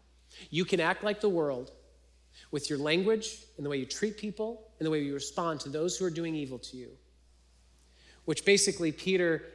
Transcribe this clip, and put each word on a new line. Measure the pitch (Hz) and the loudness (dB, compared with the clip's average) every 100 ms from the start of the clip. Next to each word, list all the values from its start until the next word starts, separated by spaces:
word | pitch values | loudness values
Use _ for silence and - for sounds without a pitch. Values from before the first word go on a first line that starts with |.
| _ _ _ - - | _ _ _ -20 -6
You | 151 175 | -2 2
can | 180 | 2
act | 165 185 | 2 2
like | 208 208 | 0 2
the | 208 | 2
world | 170 151 127 131 - - - _ _ _ - - | 2 2 0 -6 -14 -20 -20 _ _ _ -20 -6
with | 147 - | -4 -2
your | 147 | 0
language | 147 165 190 220 208 - - - | 4 4 4 2 0 -10 -16 -8
and | 143 | -4
the | |
way | 143 | -2
you | 127 | -4
treat | - 214 214 | -2 -2 -2
people | 208 - 220 233 - - | -8 -4 -4 -6 -14 -4
and | 160 | 0
the | |
way | 156 | 0
you | 143 | 0
respond | 143 - - 170 151 | -4 -6 -2 -2 -2
to | 139 | -4
those | 147 170 170 | -2 -2 0
who | |
are | 185 | -2
doing | 160 170 156 | -2 -4 -4
evil | 139 127 | -4 -8
to | - 127 | -12 -14
you, | 120 123 _ _ _ _ _ _ _ _ _ _ - - - | -16 -18 _ _ _ _ _ _ _ _ _ _ -20 -12 -4
which | 151 | -2
basically | - 202 202 - 170 | 4 6 6 2 0
Peter | 143 185 190 175 156 - | 0 2 2 4 0 -4